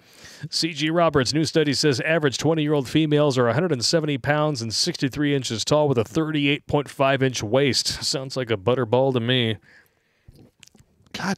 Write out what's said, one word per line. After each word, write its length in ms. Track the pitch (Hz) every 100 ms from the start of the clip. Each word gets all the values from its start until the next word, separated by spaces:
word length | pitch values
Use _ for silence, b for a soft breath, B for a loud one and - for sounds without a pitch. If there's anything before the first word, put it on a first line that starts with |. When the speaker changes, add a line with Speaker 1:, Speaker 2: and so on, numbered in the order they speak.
| B B B B 151
Speaker 1:
C 240 | - 165
G 160 | 156 156
Roberts, 460 | 165 165 147 120
new 100 | 139
study 300 | 151 165 147
says 260 | 127 156 127
average 380 | 151 165 151 120
twenty-year-old 500 | 147 160 147 151 123
females 480 | 147 156 147 147 127
are 120 | 120
a 40 |
hundred 180 | 117 180
and 120 | 139
seventy 320 | 110 165 151 139
pounds 460 | 127 151 151 139
and 100 | 113
sixty-three 600 | 104 - 165 139 139 147
inches 300 | 139 123 110 -
tall 200 | 147 151
with 100 | 127
a 60 |
thirty-eight 600 | - - 156 156 143 143 -
point 220 | 147 127
five 340 | - 135 135
inch 200 | 131 123
waist. 440 | 107 123 143 - - -
Sounds 340 | - 147 131 131
like 120 | 120
a 60 | 107
butterball 560 | 95 131 117 123 135
to 80 | 127
me. 380 | 113 127 113 104 b b b b b b b b - _ - _ _ _ _
Speaker 2:
God 240 | - 180